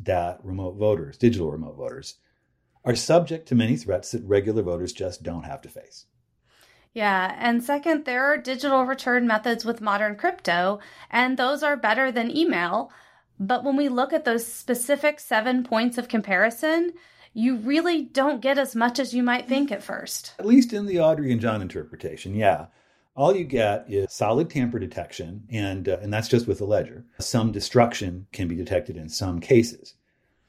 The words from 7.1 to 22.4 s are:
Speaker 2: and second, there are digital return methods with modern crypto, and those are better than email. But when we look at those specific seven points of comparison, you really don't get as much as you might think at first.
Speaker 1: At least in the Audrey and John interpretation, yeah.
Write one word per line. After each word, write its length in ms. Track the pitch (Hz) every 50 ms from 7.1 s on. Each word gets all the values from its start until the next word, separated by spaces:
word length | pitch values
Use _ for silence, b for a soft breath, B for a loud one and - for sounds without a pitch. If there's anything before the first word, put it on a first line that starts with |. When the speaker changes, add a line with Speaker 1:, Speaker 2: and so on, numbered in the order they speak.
| 196 185 185 190 - -
Speaker 2:
and 240 | - 240 233 240 240
second, 420 | - 285 285 285 330 320 302 302
there 200 | 262 247 247 269
are 120 | 285 302
digital 460 | 294 240 254 262 240 277 285 269 262 247
return 420 | 254 269 269 - 254 247 247 247
methods 380 | 233 214 214 220 247 233 226 -
with 160 | 226 233 226
modern 360 | 214 214 202 202 214 214 208
crypto, 640 | 208 - 359 370 - - 185 175 175 180 190 208 208 B B B B B B
and 280 | B 233 247 254 262
those 260 | 247 247 254 294 277 302
are 140 | 294 294
better 340 | 277 254 214 220 247 269 262
than 240 | 220 240 226 240 233
email. 560 | 302 330 359 220 175 175 170 185 220 277 - b b b b b b b b _ -
But 240 | 196 196 247 233 -
when 140 | 277 269
we 120 | 285 294 277
look 220 | 247 247 254 262
at 140 | 320 302 311
those 200 | 247 226 233 233
specific 760 | - - - - - 240 240 - - 285 277 302 294 294 294
seven 440 | - - 240 220 220 254 254 254 240
points 340 | - 226 220 233 247 240
of 120 | 247 240 -
comparison, 840 | - 220 208 202 190 180 208 233 226 - 320 311 320 339 349 349 339 B B B B B B B B
you 220 | 220 226 254 254
really 480 | 220 214 254 285 320 330 349 339 311 254
don't 380 | - - 262 269 294 285 226
get 180 | 254 262 277 285
as 160 | 269 262 -
much 240 | 226 233 240 240 285
as 120 | 262 -
you 120 | 233 247 247
might 240 | 247 240 247 -
think 240 | 247 262 277 285 277
at 100 | 208 -
first. 540 | - - 196 - - - - - - - -
Speaker 1:
At 80 | - 196
least 260 | 214 240 277 247 -
in 140 | 220 202 202
the 140 | 202 185 170
Audrey 320 | 160 156 160 151 147 127
and 100 | 123 110
John 220 | 110 117 110 104 95
interpretation, 720 | 87 - 90 73 - - - - 76 76 - - 92 98
yeah. 320 | 107